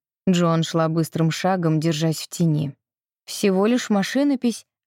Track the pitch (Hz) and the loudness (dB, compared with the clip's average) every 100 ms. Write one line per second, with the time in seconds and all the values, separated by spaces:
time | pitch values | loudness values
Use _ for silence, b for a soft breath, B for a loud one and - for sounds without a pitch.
0 | _ _ - 175 170 165 160 165 160 165 | _ _ 0 2 2 2 0 0 0 0
1 | 160 165 160 - 180 190 160 156 165 151 | -2 0 -2 0 -2 0 0 0 0 0
2 | 160 156 - - 170 151 147 - _ _ | -2 -2 -6 -2 0 0 -2 -8 _ _
3 | _ _ - - 208 190 208 247 - 202 | _ _ -14 -2 0 2 2 0 0 0
4 | 185 262 285 269 240 - - _ | 0 0 0 0 -2 -4 -8 _